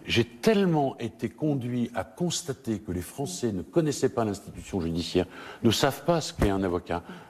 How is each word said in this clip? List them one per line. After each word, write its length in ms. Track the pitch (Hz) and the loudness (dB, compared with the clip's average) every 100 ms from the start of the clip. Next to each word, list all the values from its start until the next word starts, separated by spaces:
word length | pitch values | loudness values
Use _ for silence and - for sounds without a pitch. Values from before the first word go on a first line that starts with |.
| - | 0
J'ai 180 | - | 2
tellement 720 | 117 - - 214 196 156 139 - | 0 0 4 6 4 4 2 -2
été 280 | 117 - 117 | -8 -6 -6
conduit 640 | - 151 139 120 123 117 | -2 0 0 0 0 0
à 80 | - | -2
constater 760 | 92 - 175 - - 131 - 104 | -6 -2 -2 -2 -4 -6 -4 -4
que 140 | - | -2
les 100 | 90 | -4
Français 500 | 87 - 139 - 120 | -4 -6 -6 -4 -2
ne 80 | 98 | -2
connaissaient 480 | - - 156 135 131 | -2 0 2 2 0
pas 160 | 123 | 2
l'institution 560 | 110 98 - 90 85 98 | 0 -2 -8 -14 -6 -4
judiciaire, 460 | 82 82 82 90 87 - - - | -2 -2 0 0 0 -4 -16 0
ne 80 | 117 | 2
savent 320 | 104 143 135 - | 4 2 2 0
pas 160 | 170 | 0
ce 100 | - | 0
qu'est 160 | - 104 | 0 2
un 140 | 98 | 2
avocat, 400 | 95 87 - 85 - 87 - | 0 0 -2 -6 -6 -14 -10